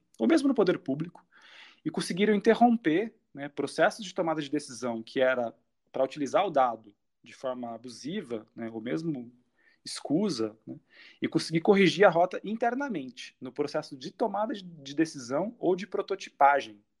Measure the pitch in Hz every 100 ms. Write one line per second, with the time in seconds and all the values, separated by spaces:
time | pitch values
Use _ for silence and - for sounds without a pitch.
0 | _ _ 226 330 269 240 185 170 - 139
1 | 170 - _ _ - - - _ 156 190
2 | - 175 208 208 226 214 240 226 160 160
3 | 226 - _ 143 143 - 139 - 180 -
4 | 185 - 165 160 143 147 147 117 123 113
5 | 113 135 127 127 117 - _ _ _ -
6 | 131 151 135 147 196 139 127 113 110 _
7 | _ _ 117 - 131 123 120 113 123 110
8 | 127 208 135 117 110 - 113 113 117 156
9 | 165 135 120 - _ _ _ _ - -
10 | - 151 208 127 110 - - 131 _ -
11 | - _ - 160 - 160 165 196 185 147
12 | 202 165 180 190 190 226 233 247 285 180
13 | 131 - - _ 131 123 143 156 151 139
14 | 170 - 226 202 220 208 180 160 139 143
15 | 160 143 120 139 208 - 160 185 202 196
16 | 196 190 - _ 139 139 110 104 _ _